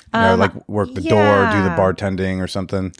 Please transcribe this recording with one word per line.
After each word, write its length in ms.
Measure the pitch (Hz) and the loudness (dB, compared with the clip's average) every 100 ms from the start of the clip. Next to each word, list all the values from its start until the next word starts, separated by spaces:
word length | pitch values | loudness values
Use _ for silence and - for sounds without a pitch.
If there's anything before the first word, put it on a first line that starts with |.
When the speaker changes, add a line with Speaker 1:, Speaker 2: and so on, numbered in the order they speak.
| - | -8
Speaker 1:
You 60 | 226 | 0
know, 140 | 226 | 2
Speaker 2:
Um, 60 | - | 4
Speaker 1:
like, 280 | - - - | 2 -2 -6
work 240 | 104 92 | -4 -2
the 60 | 98 | -4
door, 480 | 95 107 104 101 98 | 0 4 4 4 2
do 100 | 104 | 0
the 60 | 92 | 0
Speaker 2:
yeah. 60 | 87 | 0
Speaker 1:
bartending 640 | 95 85 101 95 95 92 | 0 0 -4 -4 -4 -2
or 40 | 92 | -4
something? 460 | 101 92 98 95 | -6 -4 -4 -4